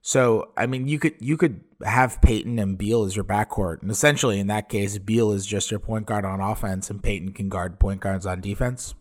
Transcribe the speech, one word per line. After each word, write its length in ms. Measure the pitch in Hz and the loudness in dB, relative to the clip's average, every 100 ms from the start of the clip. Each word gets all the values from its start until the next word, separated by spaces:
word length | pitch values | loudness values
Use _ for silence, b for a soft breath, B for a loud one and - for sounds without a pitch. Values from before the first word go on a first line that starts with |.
so 500 | - 135 123 113 - - | 2 2 4 2 0 -4
I 80 | 120 | -2
mean, 240 | 131 135 | -2 -2
you 100 | 151 | 0
could, 140 | 160 - | 0 -2
you 160 | 123 156 | -4 2
could 240 | 165 107 _ _ - | 2 0 _ _ 0
have 360 | 117 127 - | 2 2 6
Payton 380 | - 110 104 117 | 6 6 0 0
and 180 | 98 95 | 0 -2
Beal 280 | 101 117 101 | 0 2 2
as 100 | 101 | -2
your 80 | |
backcourt, 580 | 95 104 107 - 95 80 | 0 0 0 -2 -2 -4
and 80 | 98 | -6
essentially 480 | 110 147 143 131 101 | 2 4 4 0 0
in 100 | 101 | 0
that 200 | 107 - | -2 -2
case, 300 | 110 98 101 | -2 -2 -4
Beal 340 | 98 113 110 | 0 2 2
is 140 | 101 95 | 0 -2
just 260 | 101 - | -4 -4
your 80 | 107 | -6
point 280 | - 110 104 | -4 -6 -2
guard 180 | 104 98 | -4 -2
on 160 | 95 | -2
offense, 480 | 98 110 104 95 - | -2 -2 -4 -4 -6
and 120 | 104 | -4
Payton 300 | 104 98 92 | -2 -2 -6
can 160 | - 98 | -6 -4
guard 320 | 95 90 90 | -4 -6 0
point 220 | 98 95 | 0 2
guards 240 | 98 95 92 | -2 -2 -4
on 160 | 92 | -6
defense. 520 | 98 101 123 123 - - | -6 -2 -2 -4 -12 -10